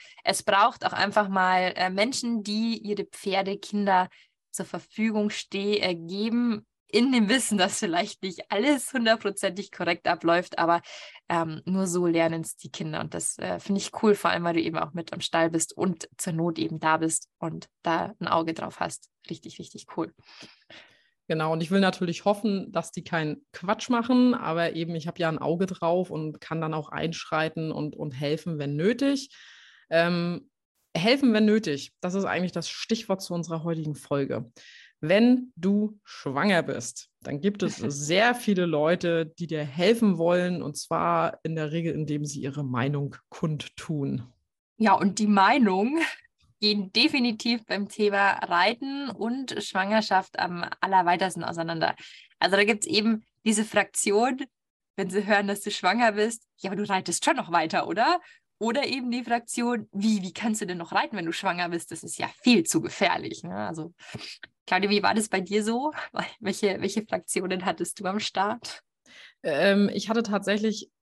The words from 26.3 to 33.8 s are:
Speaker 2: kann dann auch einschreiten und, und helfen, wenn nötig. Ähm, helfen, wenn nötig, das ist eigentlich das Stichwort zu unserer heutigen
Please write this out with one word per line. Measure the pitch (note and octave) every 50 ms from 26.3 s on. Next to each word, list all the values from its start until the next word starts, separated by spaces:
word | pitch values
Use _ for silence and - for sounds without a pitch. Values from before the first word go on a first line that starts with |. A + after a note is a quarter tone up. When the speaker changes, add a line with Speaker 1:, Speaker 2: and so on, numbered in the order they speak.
| D3+ -
Speaker 2:
kann | - - D#3+ D#3+
dann | D#3+ D#3 D#3
auch | D#3 D3 -
einschreiten | D#3 D3+ D#3 E3 D#3+ - - - E3 D#3 D#3 D#3+ D#3+ E3 D#3+ D#3+
und, | D#3 - D3+ D3+ -
und | - - D3+ B2+
helfen, | C3 D3 C#3+ D3+ D#3+ - F3 D#3+ D3
wenn | C#3+ C#3+ C#3+
nötig. | D3 E3 G#3 B3 A#3+ C#4 C#4 C#4+ C4+ - - - - - - - - - - _ _ _ _
Ähm, | D#3+ E3 E3+ F3 F3 F3 E3+ F3 F3 - - _ _ _ _ _ _ _ _ _ _
helfen, | E3 E3+ A#3 C4 C#4 C#4 B3 G#3+
wenn | G#3+ A3
nötig, | G#3+ G#3 A3 G#3+ E3+ C#3+ C#3 - - _ _
das | - F3+ F3+
ist | G3 F#3+
eigentlich | - F#2 E3+ F#3 F3 -
das | F3 E3 -
Stichwort | - - - - A3+ A3+ - - F#3+ F#3+ -
zu | - F3
unserer | E3+ D#3+ E3+ E3 D#3+ D#3
heutigen | E3+ E3 D#3+